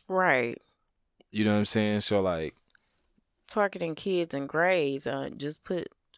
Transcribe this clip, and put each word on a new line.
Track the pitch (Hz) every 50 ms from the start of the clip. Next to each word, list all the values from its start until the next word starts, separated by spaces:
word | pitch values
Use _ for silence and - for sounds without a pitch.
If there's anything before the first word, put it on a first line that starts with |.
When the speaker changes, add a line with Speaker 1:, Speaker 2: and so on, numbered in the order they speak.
| _
Speaker 1:
Right. | - 185 185 185 175 139 127 120 117 - - _ _ _ _ _ _ _ _ _ _ _ _ _ _
Speaker 2:
You | - 107 107
know | 107 104
what | 104
I'm | 104
saying? | - - 110 107 104 104 104
So, | 101 - 107 101
like, | 95 92 87 82 80 71 - _ _ _ _ _ _ _ _ _ _ _ _ _ _ _ _ _ _
Speaker 1:
targeting | - - 220 208 196 - 185 175 165 156
kids | - - 196 185 175 170 165 -
and | 139 139
grades, | 143 - 156 170 185 185 175 147 139 139 139 -
uh, | - 139 135 135 - -
just | - 139 147 156 - -
put, | - 185 175 - - _ _ _ _ _